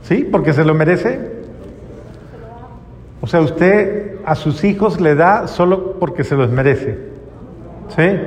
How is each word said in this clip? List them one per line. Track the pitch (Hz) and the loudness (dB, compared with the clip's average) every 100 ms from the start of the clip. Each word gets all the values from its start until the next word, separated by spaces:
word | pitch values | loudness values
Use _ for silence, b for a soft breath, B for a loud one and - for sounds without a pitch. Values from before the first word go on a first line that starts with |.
¿Sí? | - 214 339 | 0 0 2
¿Porque | 185 147 | 2 2
se | 143 156 | 4 4
lo | |
merece? | 156 156 160 233 262 - - - - - - - - - - - - - - - - - - - - | 4 4 2 0 -4 -8 -12 -14 -16 -16 -18 -18 -18 -18 -20 -20 -18 -18 -18 -18 -20 -20 -20 -20 -12
O | - | 0
sea, | 170 | 2
usted | 156 - 180 208 196 - - - - | 2 2 4 4 2 -2 -6 -10 -4
a | 151 | -2
sus | 156 - | -2 0
hijos | 202 196 214 165 | 0 2 0 2
le | 165 147 | 2 6
da | 175 214 196 | 6 4 0
solo | - 180 185 185 - | 0 2 2 -2 -4
porque | 160 - | -4 -2
se | 127 139 | -2 2
los | 120 | 2
merece. | 123 135 131 - 98 - - - - - - - - - - | 4 2 2 -2 -6 -10 -16 -18 -18 -18 -18 -18 -16 -8 0
¿Sí? | 175 196 | 2 2